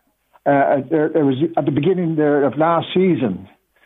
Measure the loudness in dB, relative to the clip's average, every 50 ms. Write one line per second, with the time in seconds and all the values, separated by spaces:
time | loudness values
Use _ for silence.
0 | _ _ _ _ _ _ _ _ _ 0 2 2 2 2 0 0 -2 -2 0 0
1 | 0 0 0 0 2 2 0 0 -2 -2 -2 -2 -2 0 -2 0 0 0 0 0
2 | -2 -2 -2 0 0 2 2 2 0 0 0 0 0 0 0 0 -2 -2 0 0
3 | 2 2 2 0 0 -2 -4 -6 -10 -16 -20 _ _ _ _ _ _